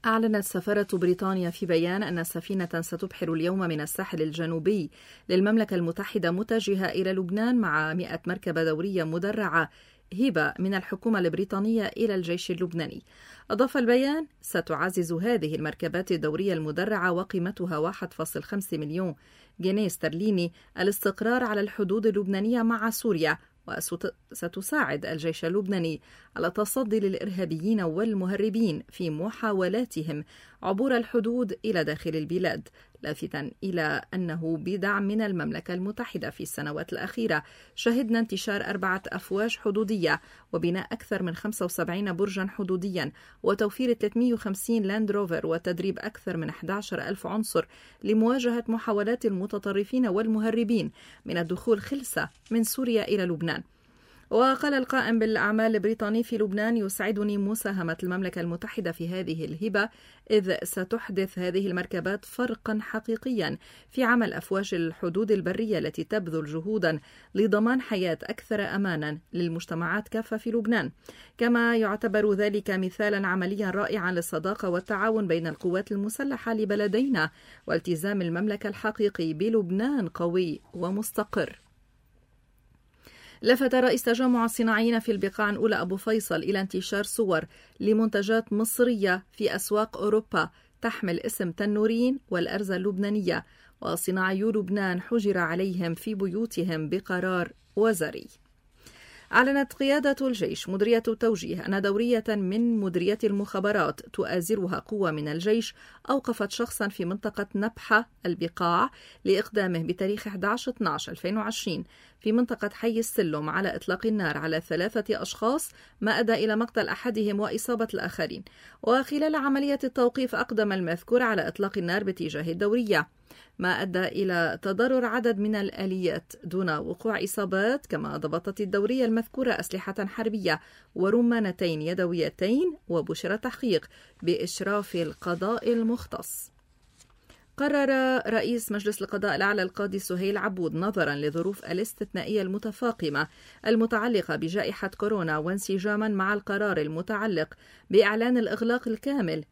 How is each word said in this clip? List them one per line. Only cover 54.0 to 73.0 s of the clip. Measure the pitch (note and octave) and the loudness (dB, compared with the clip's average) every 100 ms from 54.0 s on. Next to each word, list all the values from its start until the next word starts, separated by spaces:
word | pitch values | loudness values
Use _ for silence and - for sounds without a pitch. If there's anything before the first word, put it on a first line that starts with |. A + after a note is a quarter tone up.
| _ - _ | _ -20 _
وقال | A3 C4 C4 D4 | 4 4 4 2
القائم | C#4 B3+ C4 A#3 A3+ | 0 2 0 2 2
بالأعمال | A3 A3 G3+ A3 A3+ A3 | 2 2 2 2 2 2
البريطاني | G3 A3 G#3 A3 | 0 0 0 0
في | A#3 A3+ | 0 0
لبنان: | G#3 G3 G#3+ A#3 | 0 0 0 0
"يسعدني | G3 - G3+ G#3 G#3 G3+ | -2 -2 -2 0 0 0
مساهمة | G3 A3 G#3 G3 E3+ E3 | 0 -2 -2 -2 -2 -4
المملكة | F3+ F3+ F#3 F3+ | -4 -4 -4 -4
المتحدة | E3+ E3+ A3 - F3 | -4 -4 -6 -6 -4
في | E3 E3+ | -4 -4
هذه | F#3 F3+ D#3+ D#3+ | -4 -4 -4 -4
الهبة، | D#3 G#3+ G3 G#3+ - - - - | -4 0 0 0 -4 -20 -20 2
إذ | G#3+ F#3 F#3 | 2 4 -2
ستحدث | F#3 - F#3 F#3+ - F#3+ F#3+ - | -2 -4 -2 -4 -2 -2 -2 -2
هذه | F3+ F3 G3 | 0 0 0
المركبات | F3+ F3 F#3 D#3+ G3+ - | -2 -2 -2 -2 -4 -6
فرقا | - B3 A3+ - G#3+ | -4 -2 -2 -2 -4
حقيقيا | - A3 A3 A3+ C4 A#3+ F#3 - - - - | -2 -6 -2 -4 -2 0 -2 -4 -12 -20 -8
في | - | 0
عمل | B3 A#3+ A3 | 4 4 4
أفواج | - - G3 G3 | -2 -2 -2 0
الحدود | F3+ E3 D#3+ F3 E3+ G#3+ | 0 -2 -2 -2 0 2
البرية | G3+ F3 F#3+ A3+ F#3 | 2 2 -2 0 0
التي | D3 - | -2 -4
تبذل | D#3+ A3 E3+ D#3+ D3 | -4 -2 -2 -4 -4
جهودا | D#3+ E3+ A3 E3+ D#3 - - - G3 | -6 -2 0 2 0 -6 -20 -8 2
لضمان | G#3+ G#3 A3 B3+ | 4 4 4 2
حياة | B3 G3+ F3+ D#3+ | 0 -2 0 -2
أكثر | - A#3 - G#3+ G3+ G3 | -6 -10 -4 -4 -2 0
أمانا | G3 D#3+ D3+ D3+ _ | 0 0 -2 -6 _
للمجتمعات | F3 F3 E3 - E3 E3+ G3 G#3+ | -2 -2 -2 -6 -4 -2 -2 -2
كافة | A3 A3 A3 | -6 -4 -4
في | A#3 | -2
لبنان. | A3+ G#3+ A#3 - - - - - - | -2 2 0 0 -8 -20 -20 -20 -2
كما | A#3 A#3+ A#3 A#3 | 2 4 4 4
يعتبر | A3 G#3 A#3 G#3 G#3+ | 2 0 0 2 4
ذلك | G3 G#3 G#3 G3+ | 4 2 0 0
مثالا | F#3+ F#3 - | 0 -2 0